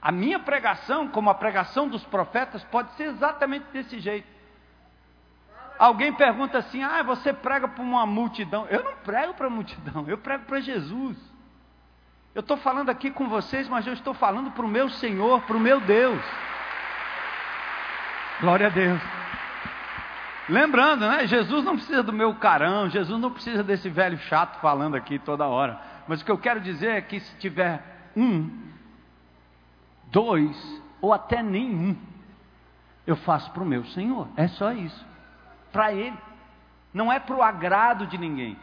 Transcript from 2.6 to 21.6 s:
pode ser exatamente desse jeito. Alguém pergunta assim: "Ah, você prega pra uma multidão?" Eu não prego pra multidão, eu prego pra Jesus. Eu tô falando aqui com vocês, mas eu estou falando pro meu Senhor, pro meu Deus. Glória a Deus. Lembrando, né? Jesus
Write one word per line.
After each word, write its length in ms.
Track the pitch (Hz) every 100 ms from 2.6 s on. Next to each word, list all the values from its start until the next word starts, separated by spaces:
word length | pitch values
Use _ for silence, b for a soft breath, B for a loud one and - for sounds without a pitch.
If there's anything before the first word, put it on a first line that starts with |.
pode 300 | - 233 240
ser 160 | - 302
exatamente 560 | 220 285 302 269 277 277
desse 260 | 262 262 233
jeito. 300 | 185 208 202 - - _ _ _ _ _ _ _ _ _ _ - - -
Alguém 320 | 233 220 277
pergunta 460 | - 277 220 269 254
assim: 220 | - 254
"Ah, 220 | 269 311
você 300 | 247 247 285
prega 340 | 277 262 269 262
pra 160 | 254
uma 240 | 247 247 220
multidão?" 600 | 208 233 226 196 202 214
Eu 140 | 202
não 100 | 523 539
prego 360 | - 220 320
pra 160 | 370 269
multidão, 540 | 233 196 - 143 143 147
eu 100 | 208
prego 280 | - 269
pra 160 | - 269
Jesus. 580 | 269 247 147 220 269 190 - - - _ _ _ _ _ _ _ _ -
Eu 40 |
tô 120 | 208 285
falando 320 | 269 262 269
aqui 220 | 247 277
com 180 | 269 262
vocês, 400 | 214 - 262 269
mas 160 | 247
eu 100 | 214
estou 200 | 254 269
falando 380 | 269 220 196 269
pro 160 | 262 233
meu 200 | 214 262
Senhor, 520 | 254 247 190 214 254
pro 160 | - 220
meu 220 | 220 269
Deus. 420 | 196 208 254 202 - - - - - - - - - - - - - - - - - - - - - -
Glória 280 | 175 180 208
a 20 |
Deus. 320 | 180 180 175 - - - - - - - - - - - - - - -
Lembrando, 600 | 180 311 254 269 294 214
né? 180 | 285 233
Jesus 380 | 240 185 285